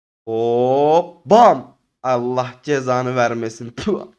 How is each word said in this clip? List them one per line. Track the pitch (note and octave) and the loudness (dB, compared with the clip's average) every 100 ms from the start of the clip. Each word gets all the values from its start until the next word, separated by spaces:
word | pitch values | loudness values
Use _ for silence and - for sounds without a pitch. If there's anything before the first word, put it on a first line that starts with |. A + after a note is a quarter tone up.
| _ _ | _ _
Hop. | - A2+ A#2 A#2+ B2+ C3+ D3 D#3+ F3 - B2+ | -8 -4 0 0 2 2 2 2 0 -6 2
Bam. | G#3 A#3 D3 A2+ _ _ _ | 6 6 4 -4 _ _ _
Allah | C3 B2+ B2 B2+ B2 - | -4 -2 -2 -4 -6 -8
cezanı | - C#3+ B2+ B2 B2+ B2+ | -4 -4 -2 -2 -2 -2
vermesin. | A#2 A#2 A2+ A2+ A#2 | -2 -2 -8 -10 -14
Puh, | - - G3 - | -10 -4 -4 -6